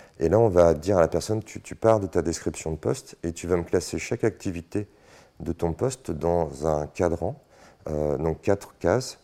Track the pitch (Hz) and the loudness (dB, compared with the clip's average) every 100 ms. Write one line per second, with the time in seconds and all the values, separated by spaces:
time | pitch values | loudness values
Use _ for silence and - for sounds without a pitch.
0 | - - 82 101 117 87 85 78 76 98 | -20 -4 2 4 6 6 6 6 2 4
1 | 80 85 - 110 - - - - 113 110 | 4 2 -2 -4 -6 -14 -16 0 4 4
2 | 95 90 82 82 - 80 80 78 113 135 | 2 -2 -2 -2 -6 -6 -6 -4 -4 -4
3 | - - 87 82 85 90 85 92 - 82 | -8 -10 -10 -6 -2 -2 0 -2 -2 -6
4 | - 120 113 - 104 85 87 101 104 _ | -6 -2 -2 -2 -6 -8 -6 -8 -8 _
5 | _ - - - 73 85 85 80 127 - | _ -20 -20 -10 -8 -2 -4 -2 -4 -4
6 | - 78 82 87 80 67 78 76 73 - | -8 -4 0 0 0 -2 -2 0 -2 -2
7 | 90 82 87 151 _ - - _ - 76 | 0 0 -4 -8 _ -20 -20 _ -6 -4
8 | 76 69 82 78 - 101 - - 82 110 | -2 -2 -2 -2 0 -2 -4 -4 0 0
9 | 127 - | -2 -12